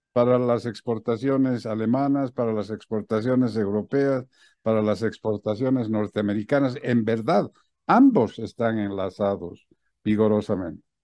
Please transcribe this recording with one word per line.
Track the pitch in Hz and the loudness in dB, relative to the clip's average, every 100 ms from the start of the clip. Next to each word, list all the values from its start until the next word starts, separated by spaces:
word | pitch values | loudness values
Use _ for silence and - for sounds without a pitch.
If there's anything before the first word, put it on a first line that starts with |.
| _ | _
para | 123 120 123 | 2 4 4
las | 123 117 120 | 2 0 -2
exportaciones | 104 - 113 - 113 135 135 131 120 110 | -8 -6 -4 -2 -2 0 0 0 -2 -4
alemanas, | 110 110 131 139 139 131 | -2 0 0 0 0 -2
para | 127 117 | -2 -2
las | 107 101 | -2 -4
exportaciones | 104 - 110 - 110 120 127 123 107 | -10 -6 -6 -2 -2 2 2 2 0
europeas, | 98 104 101 139 139 131 131 _ _ _ | -2 -2 -2 0 0 -2 -6 _ _ _
para | 110 110 | 0 2
las | 107 98 | 2 0
exportaciones | 110 - 110 104 107 104 131 131 110 | -4 -4 -4 -4 -4 -2 0 0 0
norteamericanas. | 110 104 107 104 104 107 143 135 131 | -2 -2 -2 -2 -2 0 0 0 -2
En | 131 117 110 | -2 0 0
verdad, | 113 110 196 139 - _ _ - | -2 0 0 0 -10 _ _ 2
ambos | 208 277 196 107 - | 6 6 6 0 -2
están | 107 - 117 110 | -12 -2 -2 0
enlazados | 101 98 95 - 101 101 87 98 _ _ _ _ | -4 -4 -6 -2 -2 -2 -8 -14 _ _ _ _
vigorosamente. | 107 107 107 107 104 92 87 - _ _ | -2 2 4 2 0 -4 -6 -12 _ _